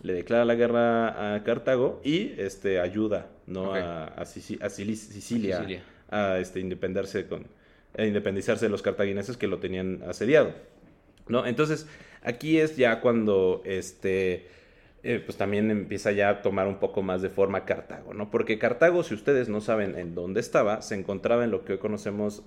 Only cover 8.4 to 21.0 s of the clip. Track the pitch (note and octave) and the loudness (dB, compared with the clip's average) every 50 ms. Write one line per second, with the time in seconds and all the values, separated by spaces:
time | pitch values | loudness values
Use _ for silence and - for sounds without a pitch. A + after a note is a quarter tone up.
8.4 | - A#2 A2 G2+ A2+ G#2 G2+ F#2+ - G2+ F#2+ - G2+ G2 G2 G2+ F#2+ - A#2+ - | 0 0 0 2 2 0 0 0 0 -2 0 0 0 0 0 -4 -6 -6 -6 -4
9.4 | G#2+ G2 F#2 - G2 F2+ F#2 F#2 F#2 F#2 F2+ - - F2 F2+ - G2+ B2 D3+ D3+ | -2 -2 -2 -2 -4 -4 -4 -4 -4 -4 -4 -6 -8 -10 -6 -2 2 6 6 6
10.4 | A2+ E2 - - - - _ - - - - _ _ _ _ _ - - A2+ B2 | 6 4 0 -10 -18 -20 _ -20 -20 -20 -20 _ _ _ _ _ -6 0 0 0
11.4 | G2+ B2 A#2 D3 D#3 D3+ D#3 D3 - - - - - - - - - A#2+ A#2+ - | 0 0 0 0 0 0 0 -4 -6 -14 -20 -20 -20 -20 -20 -10 -8 -8 -8 -6
12.4 | D3 D#3 D#3+ D#3 D#3 D#3 - B2+ B2 A#2 A#2 - - B2 A#2 A2+ G#2+ G#2 G2 F#2+ | 0 2 4 4 4 2 4 4 4 4 4 4 4 4 4 4 4 4 4 6
13.4 | F#2+ F#2 F#2 F#2 - G2 F#2+ F#2 F2+ - - - - F#2+ F#2+ F#2+ F#2+ F#2 F2+ F2 | 6 4 2 0 -2 -4 -4 -4 -6 -8 -12 -4 -2 0 2 2 2 0 -2 -4
14.4 | - - - - - _ _ _ _ _ _ - - A#2+ A#2+ G#2 - - G2+ - | -6 -16 -20 -20 -20 _ _ _ _ _ _ -10 -4 -4 -4 -4 -4 -8 -4 -4
15.4 | G2 G2 G#2 G#2 G#2+ A2 G#2+ G2+ F#2 - G2+ F#2+ - G#2+ G2+ G2+ G2+ G2+ G2+ - | -2 0 2 2 2 2 2 0 -2 -4 -6 -2 0 0 2 4 4 4 4 2
16.4 | - G2+ G2 G2 F#2+ G2 G2 - G2+ - - G2+ F#2+ F#2+ F#2 F#2 F#2+ F#2 - G2 | 0 0 2 2 0 0 0 0 -2 -2 0 -2 -2 0 -2 -2 -2 -2 2 2
17.4 | G2 G2 G2 F#2 - - G2 - - - G2 F#2 F#2 F#2 F#2+ G#2 G#2+ - - A2+ | 2 2 2 -4 -2 -2 -4 -4 -4 -14 -16 -14 -14 -14 -10 -10 -8 -2 0 0
18.4 | A2+ - A2 G#2+ B2 A2+ A#2+ - D#3+ F3 F3 F3 E3 - A2 G2+ - D3 C#3+ B2+ | 0 0 0 2 2 0 4 6 4 6 6 4 0 0 -4 -2 2 2 4 4
19.4 | A#2+ A2 G#2 G#2+ G#2+ A#2+ A2+ G#2+ G2+ F#2+ C#2+ F2 F2 E2+ E2+ F2 F2 F#2 F#2+ A2 | 2 0 -2 -4 0 0 0 0 0 -2 -4 -6 -8 -8 -6 -6 -6 -2 -2 -2
20.4 | - - - D3 A#2 G2+ G#2+ G#2+ - - A2 G2 | -2 2 2 4 4 4 0 -2 -4 -6 -6 -6